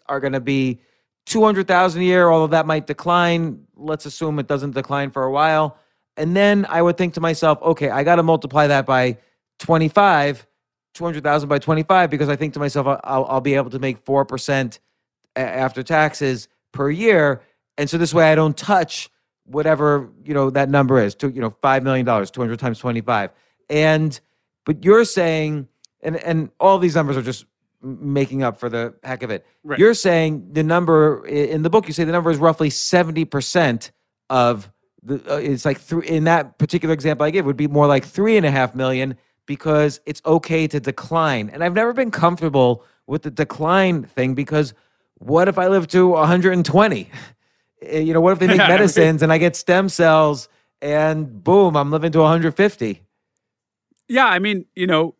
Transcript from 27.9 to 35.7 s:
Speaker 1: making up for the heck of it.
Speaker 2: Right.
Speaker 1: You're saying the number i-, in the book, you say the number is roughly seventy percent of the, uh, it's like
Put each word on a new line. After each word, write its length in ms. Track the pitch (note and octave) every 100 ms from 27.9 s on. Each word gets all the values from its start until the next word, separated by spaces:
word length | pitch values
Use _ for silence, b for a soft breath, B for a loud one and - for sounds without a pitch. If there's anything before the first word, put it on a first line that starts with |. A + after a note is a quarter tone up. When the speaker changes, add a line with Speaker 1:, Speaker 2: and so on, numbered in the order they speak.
| B2+ C#3+
Speaker 1:
making 300 | C#3 C3+ C3+
up 160 | B2+ A2+
for 100 | B2
the 260 | A#2 A#2 -
heck 200 | C3 B2+
of 80 | A#2
it. 160 | G2 _ _
Speaker 2:
Right. 160 | D3+ C#3
Speaker 1:
You're 160 | G#3
saying 580 | A3+ F#3+ E3 D#3+ D3+ -
the 100 | D3+
number 640 | D#3 E3+ E3+ D#3+ D3+ C#3+ -
i-, 40 |
in 320 | D3 C#3+ D#3
the 80 | D#3+
book, 160 | G3+ F3+
you 60 |
say 120 | D#3
the 80 | D#3+
number 180 | E3+ E3
is 80 | D3
roughly 320 | D#3+ D#3 D3+
seventy 540 | - - F3+ E3 D#3+
percent 680 | D#3+ C#3 - F3+ D3+ A#2 - _ _ _ -
of 420 | C3 A#2+ A2 G2 _ _ _
the, 320 | A2 C3+ F#2+
uh, 20 | D3
it's 260 | C#3+ C3
like 160 | D3+